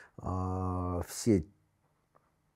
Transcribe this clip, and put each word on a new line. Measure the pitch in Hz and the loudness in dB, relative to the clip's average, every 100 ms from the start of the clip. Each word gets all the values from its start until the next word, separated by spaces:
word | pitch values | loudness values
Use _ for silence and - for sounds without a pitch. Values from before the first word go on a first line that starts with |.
| - - | -20 -10
а, | 85 92 92 92 92 90 90 87 82 | -4 -2 -2 -2 -2 -2 -2 -2 -4
все, | - - 101 76 - _ _ _ _ _ - _ _ _ | 0 4 4 4 -10 _ _ _ _ _ -20 _ _ _